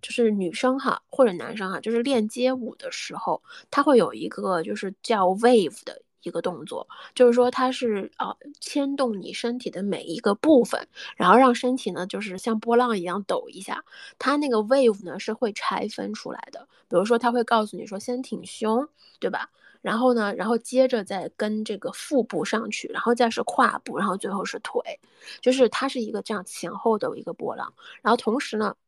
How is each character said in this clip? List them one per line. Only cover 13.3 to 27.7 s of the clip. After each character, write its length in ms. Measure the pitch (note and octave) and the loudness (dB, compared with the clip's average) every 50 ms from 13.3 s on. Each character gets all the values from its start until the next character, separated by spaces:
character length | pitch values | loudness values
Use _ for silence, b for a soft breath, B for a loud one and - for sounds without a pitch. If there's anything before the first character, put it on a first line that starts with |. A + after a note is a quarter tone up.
| F#3 D#3+ - - | -4 -4 -4 -8
一 120 | - - | -16 -16
下。 240 | F#3+ - - C4+ - B B B B B B _ | -10 -10 -10 -10 -10 B B B B B B _
它 180 | - B3+ C#4 | -2 0 0
那 120 | D4 D4 C#4+ | 0 2 2
个 100 | A#3+ G#3+ | 2 2
wave 460 | G#3+ G#3 C4 C#4 C4 A#3 G#3+ G3 G3 | 2 4 4 6 6 6 4 2 -4
呢， 140 | F3 C3+ F#3+ | -12 -10 -10
是 140 | - - G#3+ | -6 -8 -4
会 200 | - - A3 G3+ | -2 -2 -4 -4
拆 340 | - - - G3 F#3 - G#3+ | -4 -4 -4 -2 -2 -4 -6
分 240 | - - F#3+ G3+ G#3 | -6 -8 -8 -8 -8
出 200 | A3 - - - | -8 -10 -10 -12
来 160 | - - - | -12 -12 -16
的。 160 | - - - b b b b b | -18 -20 -20 b b b b b
比 80 | - | 0
如 80 | E3 F#3+ | 2 2
说 120 | G#3+ A#3+ | 4 2
它 140 | A#3 A#3 B3 | 2 2 0
会 140 | A#3+ B3 A#3 | 0 0 0
告 200 | - A#3+ A3+ G#3+ | 2 2 2 2
诉 120 | G#3+ - | 0 -6
你 100 | F3 - | -12 -12
说 120 | - G3 G3 | -10 -12 -12
先 220 | - - B3 B3 | -8 -6 -6 -8
挺 240 | C4 - - - F3 | -6 -8 -10 -10 -10
胸， 440 | F#3 - - A3+ G#3+ A3 A#3+ C#4+ D#4 b b b b b b | -14 -12 -6 -2 0 0 0 -2 -4 b b b b b b
对 100 | - - | -6 -4
吧？ 180 | G3+ - - - b b b b b b | -4 -4 -8 -8 b b b b b b
然 180 | b - G#3+ A3+ | b -4 -2 2
后 140 | B3 B3+ B3 | 4 4 4
呢， 220 | A#3 G#3+ G3+ G3+ | 4 0 -2 -2
然 120 | - F3+ | -4 -2
后 120 | A3 A#3+ A3+ | -2 -2 -2
接 280 | _ - - B3+ C4 | _ -2 2 4 4
着 160 | B3+ B3 A3+ G3 | 4 4 0 -2
再 280 | G3 G3+ F#3+ E3 - _ _ | -2 -6 -6 -6 -8 _ _
跟 260 | G#3+ G#3+ G#3+ G#3+ G#3+ | -4 -2 -2 -4 -4
这 140 | G#3+ G#3+ G3 | -6 -8 -8
个 120 | - - - | -8 -10 -10
腹 300 | - - - D#4 C4+ A#3 | -10 -10 0 0 0 0
部 220 | B3+ - E3+ A3+ | 2 -2 -4 -2
上 260 | G3+ - A3 - G#3 | 0 -2 -2 -2 -4
去， 160 | G#3+ - - - | -8 -8 -8 -8
然 120 | - E3+ | -8 -4
后 140 | - A3+ A#3+ | 0 0 2
再 160 | A#3 B3 A3+ | 4 2 2
是 120 | A3+ A3+ - | 2 -2 -4
胯 340 | - - - B3+ G#3+ - - | -4 2 4 4 4 2 -2
部， 180 | _ - - | _ -8 -6
然 100 | C3+ G3+ | -4 -2
后 80 | G#3 F3+ | -2 -2
最 160 | G3 - G3+ | -2 -4 -6
后 140 | F#3+ G3+ F3+ | -4 -4 -6
是 140 | - - - | -6 -8 -10
腿， 240 | _ - - A#3+ - - A3 - B B B B B B B B | _ -6 -6 -4 -4 -4 -10 -14 B B B B B B B B
就 100 | B B3 | B 2
是 200 | B3+ C4+ C4 A3 | 4 6 4 4
它 180 | - - C4+ C4+ | 4 0 -4 -2
是 140 | C4 C4 A3+ | -2 -4 -6
一 80 | G#3+ | -4
个 100 | A3+ G#3 | -6 -8
这 140 | G3 - A3 | -6 -6 -8
样 100 | G3+ F#3 | -8 -8
前 260 | - - - - E3 | -10 -14 -10 -10 -10
后 280 | - G3+ - A#3+ A3 G#3 | -10 -2 0 0 0 2
的 180 | - C#3 - | 0 -4 -6
一 60 | - - | -6 -10
个 100 | - E3 | -12 -10
波 240 | _ - - - | _ -8 -8 -6
浪。 160 | - - - | -8 -10 -12